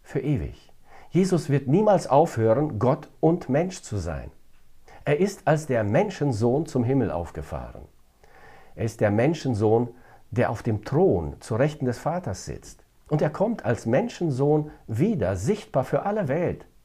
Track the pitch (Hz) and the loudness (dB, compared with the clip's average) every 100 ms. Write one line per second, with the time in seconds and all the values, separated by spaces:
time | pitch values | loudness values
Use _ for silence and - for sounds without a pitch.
0 | - 139 131 127 67 - - - - - | -6 -6 -2 -2 -2 -10 -20 -20 -20 -20
1 | - 165 190 170 - 139 131 160 214 185 | -2 0 2 0 2 0 2 4 6 4
2 | - 139 170 - 113 131 151 107 123 156 | 4 4 4 2 4 4 2 0 0 0
3 | - - 156 170 - 131 185 185 - 104 | -6 0 2 2 0 0 0 -6 -8 -6
4 | 85 71 58 - - - - - - - | -6 -8 -10 -18 -20 -20 -20 -20 -20 -10
5 | - 147 202 - - 156 151 120 101 123 | -2 0 0 0 0 0 0 0 2 2
6 | 208 - 143 104 120 139 165 127 120 135 | 0 -2 -2 2 2 2 0 -2 2 2
7 | 98 78 82 - 73 67 60 - - _ | 0 -2 -6 -10 -10 -10 -10 -16 -20 _
8 | _ _ - - - - - - 110 - | _ _ -20 -20 -20 -20 -20 -6 -6 0
9 | 107 104 127 156 131 104 107 113 120 - | 2 4 2 0 -2 2 4 4 2 -8
10 | - - - 107 110 117 120 107 - 139 | -20 -20 -6 0 0 0 -2 -4 -2 2
11 | 190 98 73 - - 110 156 156 127 117 | 4 2 -2 -10 -6 0 0 0 -4 -2
12 | 147 175 160 98 - - - - _ _ | -4 -6 -6 -10 -10 -14 -16 -20 _ _
13 | - 151 151 - 202 233 110 120 117 131 | -4 -2 0 0 -2 -2 -2 -2 0 0
14 | 233 - 170 123 143 151 151 - - 113 | 0 -4 -2 0 2 2 -2 -12 -8 0
15 | 196 190 92 95 110 208 - 139 123 - | 0 2 0 0 -2 -2 -2 -2 0 -2
16 | 190 214 147 151 156 82 - _ | -2 -4 -2 -2 -2 -4 -12 _